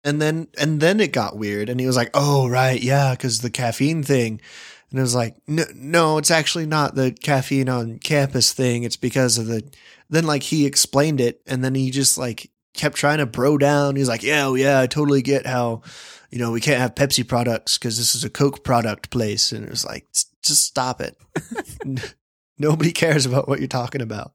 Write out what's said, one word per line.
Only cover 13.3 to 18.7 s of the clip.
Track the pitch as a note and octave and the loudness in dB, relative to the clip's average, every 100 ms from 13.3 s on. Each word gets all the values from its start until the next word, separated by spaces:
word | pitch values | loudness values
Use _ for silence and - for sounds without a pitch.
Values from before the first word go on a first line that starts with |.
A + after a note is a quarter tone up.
| B2 C3 D3 | 0 2 4
down. | C#3+ D3 C#3+ C#3 | 4 4 2 0
He | |
was | C3 | 0
like, | A2+ | 0
"Yeah, | G#2+ D3 C#3 | 0 0 2
oh, | C3 | 2
yeah, | C#3 C3+ | 4 4
I | B2+ | 2
totally | D3+ D3 C#3 | 0 2 2
get | B2+ C#3 - | 2 0 0
how, | B2+ A#2+ A2+ - - - - _ | -2 -2 -4 -10 -20 -20 -20 _
you | B2 | -6
know, | A#2 | -4
we | A2+ | -2
can't | A#2+ B2+ | 0 2
have | B2+ - | 0 0
Pepsi | C#3 - A#2 | 0 0 0
products | B2 A#2+ A2+ - - | 0 0 -2 -2 -4
'cause | A#2+ A2 | -2 -2
this | A#2 A#2+ | -2 -2
is | |
a | A2 | -6
Coke | - C#3+ - | 0 0 0
product | - | 0